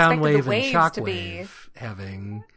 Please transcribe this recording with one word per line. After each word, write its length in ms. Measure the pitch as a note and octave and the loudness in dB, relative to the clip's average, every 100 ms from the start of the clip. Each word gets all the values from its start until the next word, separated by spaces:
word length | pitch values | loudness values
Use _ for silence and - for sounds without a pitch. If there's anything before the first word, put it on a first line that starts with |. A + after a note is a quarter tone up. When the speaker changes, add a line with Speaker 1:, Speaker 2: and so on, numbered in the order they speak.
| E3 E3 | 4 4
Speaker 1:
expected 180 | D3+ | 4
the 40 | C#3+ | 2
Speaker 2:
and 100 | B2+ | 2
Speaker 1:
waves 480 | G#3+ C4+ E3+ D#3+ - | 0 2 2 2 0
to 60 | |
be 100 | G3 | -6
Speaker 2:
Shockwave 580 | F3+ E3+ E3+ G3 - - - | -6 -8 -10 -14 -16 -20 -14
having 680 | A#2+ G2 F#2+ G2 G2+ G#2 G#2 | -12 -10 -12 -10 -10 -12 -14